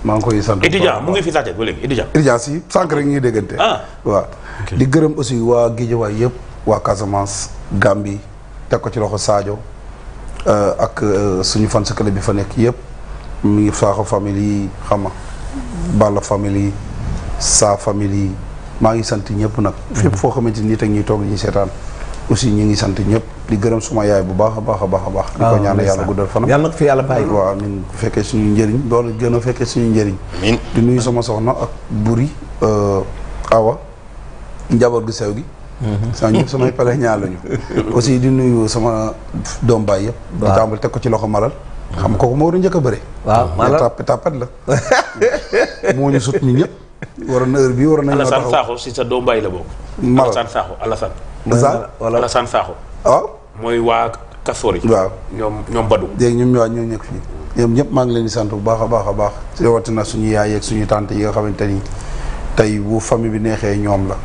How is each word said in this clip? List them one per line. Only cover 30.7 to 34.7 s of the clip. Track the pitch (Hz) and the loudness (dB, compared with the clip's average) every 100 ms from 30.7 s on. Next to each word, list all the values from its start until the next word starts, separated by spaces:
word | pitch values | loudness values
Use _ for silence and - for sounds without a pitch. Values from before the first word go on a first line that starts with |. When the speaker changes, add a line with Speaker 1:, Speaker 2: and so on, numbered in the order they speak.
Speaker 1:
Di | 117 | 2
nuyu | 117 123 | 4 4
sama | 120 120 | 2 -2
soxna | 117 107 117 | -2 0 0
ak | 110 117 - - | -2 -4 -8 -6
Buri, | 110 107 113 147 - - - | 0 2 2 0 -4 -12 -2
euh, | 107 107 101 98 95 - - - - | 0 2 2 0 -2 -8 -10 -8 2
Awa. | 113 110 139 - - - - - - - - - | 4 4 0 -10 -18 -18 -16 -16 -14 -14 -12 0